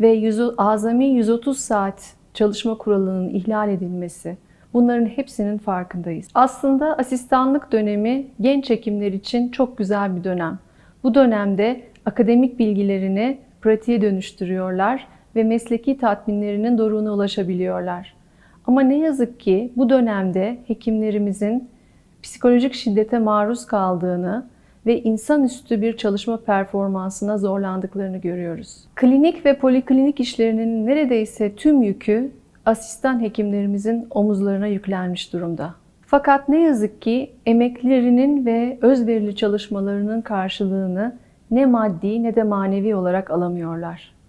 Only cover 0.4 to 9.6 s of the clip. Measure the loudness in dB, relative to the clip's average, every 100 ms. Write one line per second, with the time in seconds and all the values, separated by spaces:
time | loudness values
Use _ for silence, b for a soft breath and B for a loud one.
0.4 | -2 0 0 2 0 2 2 2 2 0
1.4 | -2 -6 -2 -2 -2 -6 -18 _ _ 0
2.4 | 0 0 -4 -4 0 0 0 -2 -4 -4
3.4 | -2 -2 -2 -2 -4 -8 -10 -12 -14 -14
4.4 | b b b 2 2 2 -2 -2 -8 -4
5.4 | -4 -4 -4 -4 -4 -8 -8 -8 -2 2
6.4 | 2 2 0 2 0 -2 -2 -4 0 0
7.4 | 2 0 0 0 0 0 0 -2 -6 -2
8.4 | 0 0 0 -2 -2 -4 -2 -4 -4 -2
9.4 | -2 -2